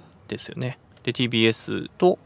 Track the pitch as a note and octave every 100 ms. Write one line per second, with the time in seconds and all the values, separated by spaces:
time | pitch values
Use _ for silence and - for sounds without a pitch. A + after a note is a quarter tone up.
0 | - - - - - - B2 - _ -
1 | - B2 A#2+ A2+ A2+ A2 - G2+ - -
2 | F3+ -